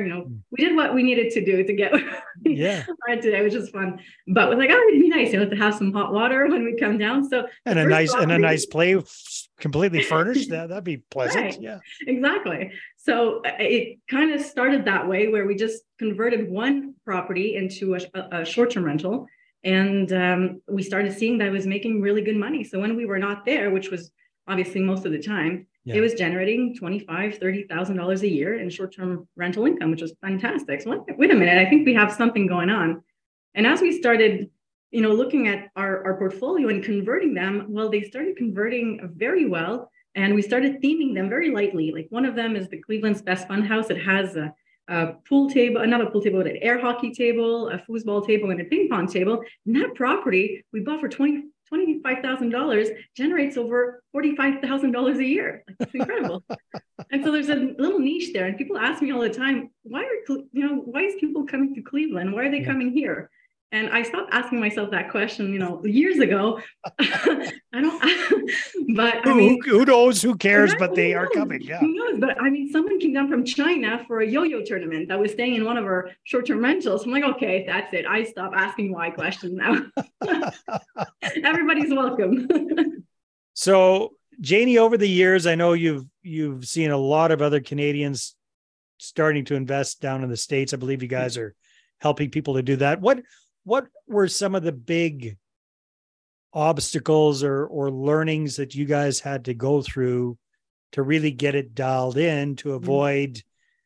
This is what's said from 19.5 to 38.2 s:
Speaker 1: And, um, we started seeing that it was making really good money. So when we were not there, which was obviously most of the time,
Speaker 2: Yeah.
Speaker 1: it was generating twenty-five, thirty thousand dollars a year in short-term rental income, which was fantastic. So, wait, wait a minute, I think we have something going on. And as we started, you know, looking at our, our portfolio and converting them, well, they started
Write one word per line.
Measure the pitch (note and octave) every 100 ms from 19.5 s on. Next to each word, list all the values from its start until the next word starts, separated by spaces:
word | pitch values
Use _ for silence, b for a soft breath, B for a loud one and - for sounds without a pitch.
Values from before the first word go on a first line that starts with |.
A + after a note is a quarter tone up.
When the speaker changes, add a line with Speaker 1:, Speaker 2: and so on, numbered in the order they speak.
| _
Speaker 1:
And, | F#3+ F#3+ G3 G3 F#3
um, | F#3 F3+ F3+ F#3 - -
we | G3
started | - F#3+ G3+
seeing | - A3+ A#3
that | G3+
it |
was | G3 F#3+
making | G3+ A3+ A3
really | G3+ G#3
good | G#3+ G#3+
money. | A3 D#4
So | - F#3+
when | G#3 A3+
we | A3
were | G3
not | G3+ G3+
there, | A#3+ C#4+ G3+
which | F#3+ F#3+
was | F3+ - _ _ _ -
obviously | F#3+ F3+ G3
most | F#3+ F#3+ F#3
of |
the | D3+
time, | G#3 G3+ D#3+ F#3 - _
Speaker 2:
Yeah. | B2 G#3
Speaker 1:
it |
was | A3+
generating | A3+ E3+ F3+ F#3+ A#3 B3 -
twenty-five, | F3+ G3+ E3 E3+ G#3 G#3
thirty | F#3 G3
thousand | G3 E3 F#3 F#3
dollars | F3+ F#3+
a | G3+
year | D3+ E3+ A3+
in | F3+
short-term | E3+ F#3 - F#3 F3 - -
rental | F3 G3+ C4+
income, | F4 D#3+
which | E3
was | D#3+ -
fantastic. | G3 F#3+ A#3+ F4+ - -
So, | A3
wait, | F4+ - -
wait | E4+
a |
minute, | B3 F3 F3+
I | F#3+
think | D4+ D4
we |
have | A3+ G3+
something | - A#3 A#3 F#3
going | F3 F3
on. | G#3+ E3 E3 _ _ _ _ _
And | G3+ A#3
as | F4+
we | F4 E4
started, | A#3+ A3+ A3 F#3 - _ _ _ _
you | A3+
know, | A3
looking | A3 C4+ C#4+ A3
at | G3 - F#3+
our, | G3 F#3
our | F#3+ F#3+
portfolio | F#3+ F#3+ C4 F4+ A#3
and | G3
converting | G3+ G3+ G3 E4 E4
them, | F#3+ F#3+ G3+ G#3
well, | G#3 G#3+
they | G#3
started | G#3 C4